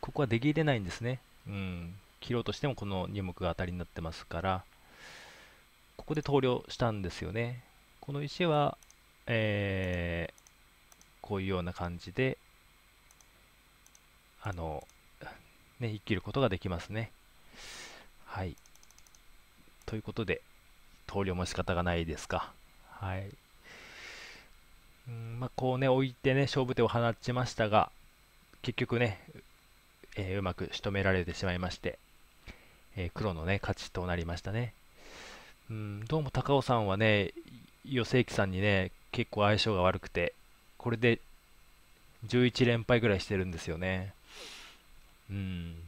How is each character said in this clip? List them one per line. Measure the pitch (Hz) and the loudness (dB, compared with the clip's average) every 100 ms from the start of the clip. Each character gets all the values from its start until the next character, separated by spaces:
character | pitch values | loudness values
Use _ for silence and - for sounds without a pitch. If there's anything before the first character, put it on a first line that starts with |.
こ | - | -6
こ | - | -2
は | 135 | 2
出 | 117 | 2
切 | 143 | 2
れ | 151 | 2
な | 156 | 2
い | 123 | 2
ん | |
で | 92 | -2
す | - | -4
ね。 | 117 127 - - - | -4 -4 -8 -18 -10
う | |
ん、 | 101 95 87 85 101 - - | -6 -4 -6 -8 -12 -20 -18
切 | - | -4
ろ | 117 | -2
う | |
と | 110 | -2
し | 101 | -2
て | 147 | -2
も | |
こ | 127 | -4
の | 101 95 92 | -4 -2 -2
二 | 101 | -4
目 | 92 90 | -4 -2
が | 90 | -2
当 | |
た | 82 90 | 0 -2
り | |
に | 87 | -4
な | |
っ | 85 | -6
て | - | -6
ま | 82 | -8
す | - - | -8 -8
か | 85 | -4
ら、 | 95 92 - - - - - - - - - - - _ - - | 0 -2 -4 -20 -20 -20 -20 -18 -20 -20 -20 -20 -20 _ -20 -20
こ | - | -6
こ | 151 | -4
で | |
投 | 147 139 | 2 4
了 | 127 123 - | 4 0 -4
し | - | 0
た | 120 | 0
ん | 107 | 0
で | 92 | -4
す | - | -6
よ | 87 | -6
ね。 | 101 120 123 - - - - | -4 -4 -6 -14 -20 -20 -18
こ | - | -8
の | 143 | -6
石 | 143 - | -6 0
は、 | 180 147 143 - - - - - - | 2 4 2 0 -16 -20 -20 -16 -2
え | 117 107 101 101 95 92 90 87 85 82 | 0 2 2 0 0 0 0 0 -2 -4
ー、 | - - _ - _ _ - - - | -10 -20 _ -20 _ _ -20 -20 -20
こ | - 101 | -6 -4
う | |
い | |
う | 95 | 0
よ | 92 | 0
う | |
な | 87 | -2
感 | 90 87 87 | -4 -6 -6
じ | - | -8
で、 | 90 131 - - - _ _ _ _ - - - - - - _ _ - - _ - _ - | -2 -2 -2 -12 -20 _ _ _ _ -20 -20 -20 -20 -20 -20 _ _ -20 -20 _ -20 _ -10
あ | 107 | -8
の、 | 90 82 71 - - - - - - - - - _ | -6 -6 -8 -12 -20 -20 -18 -18 -18 -20 -20 -20 _
ね、 | 117 | -6
生 | 107 | -6
き | - | -2
る | 98 | -2
こ | 107 | 0
と | 139 | 0
が | 127 | 0
で | 92 | 0
き | 98 | -4
ま | 87 | -6
す | - | -6
ね。 | 104 113 - - - - - - - - - - - - | -6 -8 -12 -20 -20 -20 -18 -16 -14 -16 -18 -20 -20 -12
は | 101 | -8
い。 | 92 - - - - - - - - - - - - - - | -6 -8 -18 -20 -20 -20 -20 -20 -20 -20 -20 -20 -20 -16 -8
と | 110 | -8
い | |
う | |
こ | - | -6
と | 104 | -4
で、 | 101 85 - - - - - - - | -2 -2 -4 -20 -20 -20 -20 -20 -6
投 | 98 | -2
了 | 98 | 0
も | 90 87 | 0 -2
仕 | |
方 | - - | -2 0
が | 87 | 2
な | 90 | 2
い | 85 | 2
で | 82 76 | 0 -4
す | - | -4
か。 | 90 - - - - - | -4 -4 -12 -20 -20 -20
は | - 98 95 | -8 -6 -6
い。 | 98 - _ - - - - - - - - - - - - - - - 123 | -8 -14 _ -20 -20 -20 -20 -18 -16 -16 -16 -18 -20 -20 -20 -20 -20 -20 -14
う | |
ん、 | 117 113 117 | -10 -8 -6
ま | 127 | -6
あ、 | - | -2
こ | 131 | 0
う | 127 | 4
ね、 | 135 | 4
置 | 131 | 6
い | 135 | 4
て | 123 135 | 2 4
ね、 | 131 | 4
勝 | 135 - | 4 2
負 | 127 | 2
手 | 127 | 4
を | 113 | 4
放 | 120 117 113 | 4 2 0
ち | - | -2
ま | 123 | 0
し | 123 | -2
た | - 107 | 0 4
が、 | 104 - - - - - - - - | 6 4 -2 -20 -20 -20 -20 -20 -8
結 | - - | -6 -2
局 | 123 117 | 0 2
ね、 | 120 98 - 113 - - _ - _ _ - - | 2 0 -12 -20 -20 -20 _ -20 _ _ -12 -6
え | 95 98 | -2 0
ー、 | |
う | |
ま | 92 | -2
く | 87 139 | -2 -6
仕 | - | -4
留 | 107 98 | -2 2
め | |
ら | 95 | 4
れ | 92 | 4
て | 85 | 0
し | 85 | -2
ま | 98 | -2
い | 90 | 0
ま | 90 | -2
し | - | -2
て、 | 90 - _ - - - - - - - - - | -6 -6 _ -20 -20 -20 -20 -20 -20 -20 -14 -6
え | 87 | -6
ー、 | |
黒 | - 107 | -2 -4
の | 82 | -2
ね、 | 82 101 | 0 0
勝 | - 95 | 0 -4
ち | - | -6
と | - 90 | -6 -2
な | 87 | -2
り | |
ま | 82 90 | -2 -4
し | |
た | - | -4
ね。 | 107 120 - - - - - - - - - - | -4 -4 -8 -20 -20 -20 -18 -18 -18 -20 -20 -12
う | |
ん、 | 110 104 104 113 | -8 -8 -8 -4
ど | 156 | -2
う | |
も | 139 | -2
高 | - - 139 | -2 4 4
尾 | |
さ | 127 120 | 6 4
ん | 104 | 4
は | 95 | 6
ね、 | 110 104 92 - - - - - | 6 6 4 -4 -16 -18 -20 -18
余 | - 131 113 | -4 -2 4
正 | 127 | 4
麒 | 120 | 4
さ | - | 2
ん | 98 | 2
に | 92 | 4
ね、 | 104 98 92 - - | 4 4 2 -6 -8
結 | - 117 | -4 -2
構 | - | 2
相 | 104 107 | 4 4
性 | 113 | 4
が | 98 | 4
悪 | 90 92 | 4 4
く | - | -2
て、 | - 87 - - - - - | -2 -2 -4 -20 -20 -20 -8
こ | 123 | -4
れ | 113 | 4
で | 120 113 - - _ - - - - - - - | 4 4 0 -20 _ -20 -20 -20 -20 -20 -20 -16
十 | 110 123 123 | 2 4 4
一 | - | 6
連 | 123 117 | 4 4
敗 | 107 123 | 4 4
ぐ | 110 | 6
ら | 95 | 2
い | |
し | - | 2
て | 98 | 0
る | |
ん | 92 | 0
で | 85 | -4
す | - | -4
よ | 82 | -2
ね。 | 92 92 95 - - - - - - - - - - - - | 0 0 -4 -10 -20 -18 -16 -16 -18 -20 -20 -20 -20 -20 -8
う | |
ん。 | 98 95 90 85 82 | -4 -4 -4 -8 -10